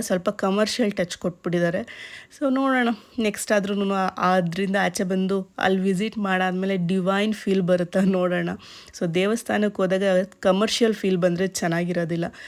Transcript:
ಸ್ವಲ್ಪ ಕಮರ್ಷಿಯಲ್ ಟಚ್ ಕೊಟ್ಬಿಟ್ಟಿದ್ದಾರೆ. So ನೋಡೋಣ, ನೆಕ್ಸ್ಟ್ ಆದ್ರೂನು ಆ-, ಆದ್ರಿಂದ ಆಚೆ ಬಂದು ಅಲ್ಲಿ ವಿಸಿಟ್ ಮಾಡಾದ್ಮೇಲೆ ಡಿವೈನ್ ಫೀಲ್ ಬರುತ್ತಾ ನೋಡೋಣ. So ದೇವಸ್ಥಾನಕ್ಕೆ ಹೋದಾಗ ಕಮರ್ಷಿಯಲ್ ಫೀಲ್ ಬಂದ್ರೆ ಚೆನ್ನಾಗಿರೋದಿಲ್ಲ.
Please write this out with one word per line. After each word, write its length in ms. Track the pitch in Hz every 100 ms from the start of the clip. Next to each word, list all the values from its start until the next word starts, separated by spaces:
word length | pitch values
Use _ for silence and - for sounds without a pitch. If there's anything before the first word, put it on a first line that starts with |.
ಸ್ವಲ್ಪ 300 | 220 185 180
ಕಮರ್ಷಿಯಲ್ 600 | 208 196 196 214 - 220
ಟಚ್ 260 | 202 175 -
ಕೊಟ್ಬಿಟ್ಟಿದ್ದಾರೆ. 640 | 180 175 - 170 175 175 240 - - - - -
So 160 | 277
ನೋಡೋಣ, 340 | 262 269 262 233 226 - -
ನೆಕ್ಸ್ಟ್ 300 | 220 208 -
ಆದ್ರೂನು 420 | 208 196 202 196
ಆ-, 200 | 196 185 -
ಆದ್ರಿಂದ 580 | 180 185 175 170 190 196
ಆಚೆ 240 | 185 180
ಬಂದು 440 | 185 190 190 196 185 -
ಅಲ್ಲಿ 220 | - 190
ವಿಸಿಟ್ 380 | 190 185 214 214
ಮಾಡಾದ್ಮೇಲೆ 580 | 196 185 185 185 190 196
ಡಿವೈನ್ 580 | 170 190 180 196 214
ಫೀಲ್ 280 | 208 - 190
ಬರುತ್ತಾ 380 | 175 180 175 190
ನೋಡೋಣ. 480 | 190 190 180 175 175 196 - - -
So 220 | - 180
ದೇವಸ್ಥಾನಕ್ಕೆ 600 | 165 196 226 - 208 208 202
ಹೋದಾಗ 260 | 185 190 196 185 190 -
ಕಮರ್ಷಿಯಲ್ 540 | 202 190 220 - 226
ಫೀಲ್ 240 | 214 196 185
ಬಂದ್ರೆ 280 | 180 175 190
ಚೆನ್ನಾಗಿರೋದಿಲ್ಲ. 800 | 190 175 165 175 170 170 170 170 -